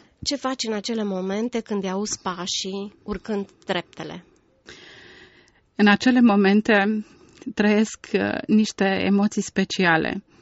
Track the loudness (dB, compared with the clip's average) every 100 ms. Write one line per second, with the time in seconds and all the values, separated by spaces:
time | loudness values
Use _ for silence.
0 | _ -12 -8 -6 -6 -6 -6 -6 -6 -6
1 | -4 -4 -4 -4 -4 -6 -6 -6 -4 -6
2 | -6 -8 -8 -8 -6 -6 -6 -8 -10 _
3 | -10 -10 -6 -6 -6 _ -6 -6 -6 -14
4 | -14 -14 _ _ _ _ -20 -20 -20 -20
5 | -20 -20 -20 _ _ _ _ 2 4 6
6 | 4 6 6 6 4 4 4 2 2 -2
7 | -8 -20 -20 -16 -12 0 2 2 0 -4
8 | -4 -2 -2 -4 2 2 2 0 0 0
9 | 2 2 2 -2 -4 -2 -2 0 2 2
10 | 0 -6 _ _